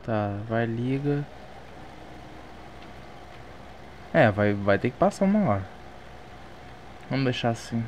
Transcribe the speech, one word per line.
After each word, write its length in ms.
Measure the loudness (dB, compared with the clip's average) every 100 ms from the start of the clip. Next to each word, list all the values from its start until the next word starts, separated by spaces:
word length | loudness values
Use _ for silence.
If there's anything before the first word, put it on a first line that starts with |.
| 0
Tá, 280 | 0 0 -2 0
vai, 180 | 0 2
liga. 580 | 0 0 2 2 0 -2 -10 -14 -16 -16 -14 -14 -16 -16 -14 -14 -14 -14 -16 -16 -14 -14 -14 -16 -16 -16 -16 -16 -16 -16 -16 -16 -16 2
É, 200 | 8 8
vai, 220 | 8 4
vai 260 | 4 4 6
ter 100 | 4
que 80 | 4
passar 280 | 2 6 4
uma 220 | 6 6
hora. 160 | 4 0 -10 -16 -16 -16 -16 -16 -16 -16 -16 -16 -16 -16 -16 -2
Vamos 140 | 2 2
deixar 240 | 4 2
assim. 340 | 0 -2 -2